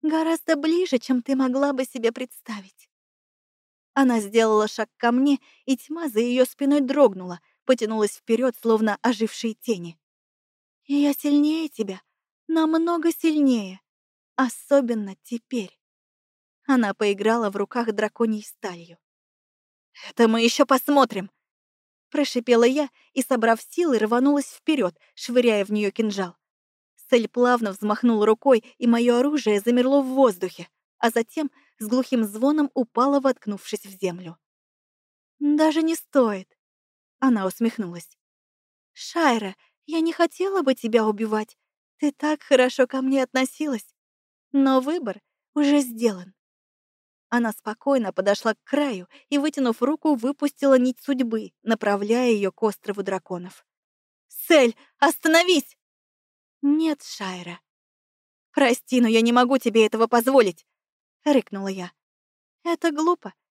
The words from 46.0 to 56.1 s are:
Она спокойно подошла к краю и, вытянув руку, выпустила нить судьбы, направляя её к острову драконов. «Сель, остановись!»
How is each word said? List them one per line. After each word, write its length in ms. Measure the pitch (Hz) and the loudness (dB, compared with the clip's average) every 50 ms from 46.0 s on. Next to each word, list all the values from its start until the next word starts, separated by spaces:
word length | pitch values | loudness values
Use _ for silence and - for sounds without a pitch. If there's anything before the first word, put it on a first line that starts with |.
| 226 233 202 180 180 190 _ _ _ _ _ _ _ _ _ _ _ _ _ _ _ _ _ _ _ _ | -2 -2 -4 -4 -14 -20 _ _ _ _ _ _ _ _ _ _ _ _ _ _ _ _ _ _ _ _
Она 220 | - 240 240 226 208 | -2 -2 -2 -2 -4
спокойно 600 | - _ - - _ _ 277 277 262 226 190 - | -6 _ -10 -10 _ _ 0 0 0 0 -2 -4
подошла 420 | - 190 202 202 - - 226 214 | -4 0 0 0 0 0 -4 -4
к 80 | _ _ | _ _
краю 440 | - - 277 294 285 240 185 180 _ _ - _ _ | -4 -2 -2 0 0 -4 -6 -10 _ _ -20 _ _
и, 80 | - 285 | -2 0
вытянув 420 | 277 311 - - 269 247 226 - 247 | 0 -2 -2 -2 -2 -2 -2 0 -2
руку, 320 | 247 302 311 _ 311 302 | -2 -2 -2 _ -2 -2
выпустила 640 | 240 220 254 285 _ - 294 - _ - 277 269 262 | 0 -2 -4 -4 _ -4 -6 -4 _ 2 4 4 4
нить 220 | 247 254 254 _ | 4 2 -2 _
судьбы, 520 | - - 285 254 262 233 220 220 214 185 _ _ _ | -6 -6 -2 -2 -2 -2 -2 -6 -6 -8 _ _ _
направляя 680 | 202 226 220 - 208 202 202 202 208 226 240 254 247 | -4 -4 -2 0 -2 -2 -2 0 0 0 0 2 2
её 220 | 226 208 202 190 - | 2 2 0 -4 -4
к 100 | _ - | _ -4
острову 400 | 214 202 - _ - 202 208 196 | -4 -4 -4 _ -10 -8 -6 -6
драконов. 600 | 196 190 185 _ _ 185 175 175 185 - - _ _ _ _ _ _ _ _ _ _ _ _ _ _ | -6 -6 -6 _ _ -12 -10 -10 -14 -20 -20 _ _ _ _ _ _ _ _ _ _ _ _ _ _
«Сель, 480 | - - - - 339 302 262 240 226 _ _ _ _ _ | -18 -16 0 4 4 6 6 4 0 _ _ _ _ _
остановись!» 800 | - 285 - - - 320 320 330 349 359 370 294 - - _ _ _ _ _ _ _ _ | 2 2 2 0 -2 2 4 4 4 4 2 2 0 -4 _ _ _ _ _ _ _ _